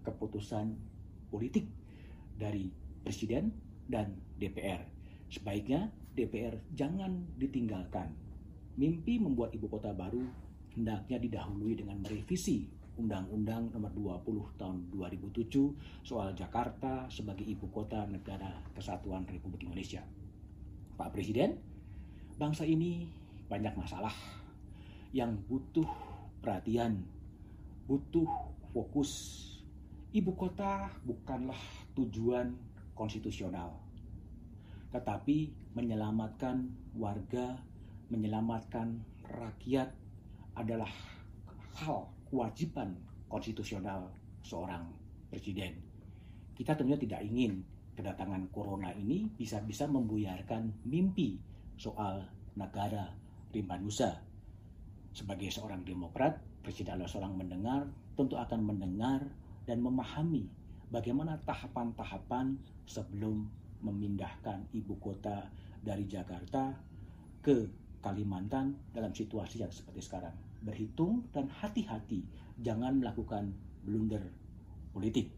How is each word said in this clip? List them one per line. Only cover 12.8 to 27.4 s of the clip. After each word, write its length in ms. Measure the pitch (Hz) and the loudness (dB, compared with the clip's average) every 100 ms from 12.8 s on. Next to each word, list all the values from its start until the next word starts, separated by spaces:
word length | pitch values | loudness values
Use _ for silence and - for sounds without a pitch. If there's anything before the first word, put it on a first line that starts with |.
| - - | -10 0
Undang-Undang 760 | 113 98 92 107 104 113 117 110 | 2 2 0 2 2 2 0 0
Nomor 160 | 101 107 | -2 0
dua 180 | 101 87 | 0 0
puluh 280 | - 104 - - | 0 0 -2 -4
Tahun 320 | 95 90 87 | -2 -2 -2
dua 160 | 98 90 | -2 -2
ribu 240 | 92 98 | -4 -2
tujuh 400 | 117 113 139 139 143 - - | 0 4 6 6 4 -8 -12
soal 320 | - 117 98 90 | -2 0 0 -2
Jakarta 720 | 92 113 117 110 131 131 127 | 0 2 0 0 0 0 -2
sebagai 360 | - 104 95 | -4 -4 -2
ibu 240 | 107 95 98 | -2 -2 -2
kota 360 | 107 104 110 104 | -4 -2 0 0
negara 520 | 95 - 95 92 90 - - | -4 -4 -4 -4 -6 -8 -6
kesatuan 480 | 98 90 98 92 92 | -4 -2 -2 -2 -2
Republik 400 | 92 95 90 90 | -4 -4 -6 -4
Indonesia. 360 | 90 95 - - - - - - - - - - - | -4 -4 -6 -8 -12 -12 -12 -14 -12 -12 -12 -10 -6
Pak 160 | - | -2
Presiden, 440 | - - 123 202 - - - - - - - - - | 0 4 6 6 4 -6 -12 -12 -12 -10 -12 -12 0
bangsa 280 | 151 156 | 2 4
ini 440 | 160 160 175 170 165 - - - - | 6 8 6 2 -4 -8 -12 -12 -4
banyak 280 | 104 107 98 | 0 2 0
masalah 360 | - - 214 - - - - - - - - - - | -2 0 -2 -2 -8 -10 -12 -12 -12 -12 -12 -12 0
yang 240 | 131 117 104 101 | 2 2 0 0
butuh 400 | 131 - 165 156 - - - - - | 0 4 4 4 0 -8 -10 -10 -2
perhatian, 640 | - 95 - 117 120 101 87 - - - | 0 2 4 4 6 4 0 -8 -12 -12